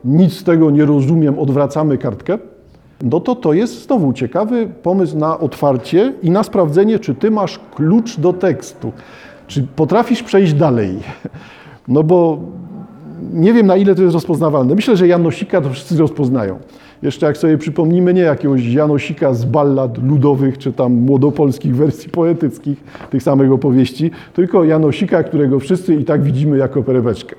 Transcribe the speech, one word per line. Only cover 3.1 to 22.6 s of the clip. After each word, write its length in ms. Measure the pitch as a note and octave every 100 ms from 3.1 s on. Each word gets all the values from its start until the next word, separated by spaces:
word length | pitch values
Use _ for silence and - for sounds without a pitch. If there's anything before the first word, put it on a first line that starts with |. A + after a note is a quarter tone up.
| D#3
to 160 | F3 B3
to 180 | E3
jest 320 | D#3+ A#3 - -
znowu 280 | C4 C#3+
ciekawy 540 | A#2 B2 F3 G#3+ A#3+ G#3 -
pomysł 340 | E3+ F#3+ F3 D#3
na 220 | D#3 D#3+
otwarcie 760 | D3+ - D3 C3 - E3 B3+ C4+
i 80 | E3
na 120 | F#3+
sprawdzenie, 560 | G#3+ G3 D#3+ D#3 G#3 A3
czy 160 | A3 B2+
ty 160 | G#3+
masz 280 | G#3+ F#3 - - -
klucz 440 | D#3 A3 A3+ -
do 140 | E3
tekstu. 580 | F3+ F#3+ C3+ - - A2 - - - - - -
Czy 200 | C#3+ B2+ -
potrafisz 480 | D3+ G#3+ A#3 A3+
przejść 300 | - G3 F#3
dalej? 460 | D3 D#3+ A#2+ G2 F#2+ - - - - - - - - -
No 160 | C3+
bo 360 | D#3+ F3+ E3 D3 - - - - - - - - -
nie 200 | E3+ F#3
wiem, 140 | A#3 G3
na 100 | F#3
ile 180 | G3 F3+
to 60 |
jest 120 | F#3
rozpoznawalne. 600 | E3 - D3+ D#3+ C#3+ B2+ F#3
Myślę, 220 | C4 G3
że 100 | F3+
Janosika 540 | F3 E3+ - G3 F#3+
to 80 | C#3
wszyscy 280 | C3 - D#3+
rozpoznają. 640 | D#3 D3 B2+ B2+ G2+ F#2 - - - -
Jeszcze 240 | D3 - D3+
jak 120 | C#3+
sobie 200 | E3 D#3
przypomnimy, 560 | E3+ D3+ D#3+ F3 F3+
nie 80 | F3+
jakiegoś 440 | E3+ - D3 C3+ A#2
Janosika 680 | C3 D3+ C#3+ - D#3 D3
z 120 | A#2+ A#2+
ballad 580 | D3+ C#3+ C3+ C3 A#2
ludowych, 540 | B2+ D3 C#3+ C3+ C3+ C3
czy 160 | C3+
tam 200 | B2 B2
młodopolskich 840 | B2 B2+ C3+ C#3+ D3 D3 - D3 B2+
wersji 340 | D3+ - -
poetyckich 720 | E3+ E3 E3 D3+ -